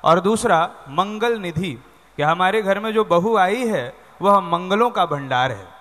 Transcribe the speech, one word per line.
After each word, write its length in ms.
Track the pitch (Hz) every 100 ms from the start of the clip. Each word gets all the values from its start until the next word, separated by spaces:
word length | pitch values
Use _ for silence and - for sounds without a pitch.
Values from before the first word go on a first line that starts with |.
और 160 | - 170
दूसरा 500 | 185 220 240 165 165 - -
"मंगल 500 | 147 196 214 240 226
निधि", 440 | 185 156 185 117 - _ _ -
कि 60 |
हमारे 380 | 147 170 185 214
घर 180 | 196 196
में 140 | 220
जो 100 | 220
बहू 340 | 208 170 196 220
आई 300 | 185 220 240
है, 280 | 185 123 - - -
वह 180 | 190 202
मंगलों 500 | 175 170 185 202 240
का 160 | 220 170
भंडार 460 | 147 135 127 131
है। 160 | 104 95 -